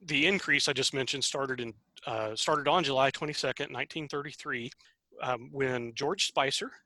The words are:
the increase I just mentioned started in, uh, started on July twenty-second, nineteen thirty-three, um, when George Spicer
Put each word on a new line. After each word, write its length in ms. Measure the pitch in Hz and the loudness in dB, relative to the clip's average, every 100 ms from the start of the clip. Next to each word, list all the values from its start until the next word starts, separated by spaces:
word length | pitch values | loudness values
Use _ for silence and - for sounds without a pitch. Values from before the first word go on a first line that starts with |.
| 170 | -2
the 200 | 143 165 | 2 4
increase 420 | 196 - 143 147 | 2 2 2 2
I 60 | |
just 200 | 131 131 | 2 0
mentioned 300 | 135 127 139 | 0 -2 0
started 360 | - 143 135 127 | -2 -2 -4 -4
in, 140 | 117 107 _ - - | -6 -10 _ -12 -6
uh, 280 | 113 110 110 | -4 -4 -2
started 320 | - 151 143 | 2 4 6
on 160 | 175 | 4
July 280 | 143 131 135 | 4 4 4
twenty-second, 600 | - 151 147 135 127 147 | 2 -4 -2 -2 -2 -6
nineteen 360 | 127 139 160 147 | -4 -6 -6 -6
thirty-three, 640 | 147 143 - 151 123 120 - - _ _ - | -6 -6 -10 -6 -4 -6 -12 -20 _ _ -8
um, 280 | 127 120 139 | -4 -2 -4
when 420 | 143 135 123 117 113 | -2 0 0 -4 -4
George 320 | 143 196 - | -4 0 0
Spicer 440 | 143 139 - 247 - | 2 2 0 -4 -12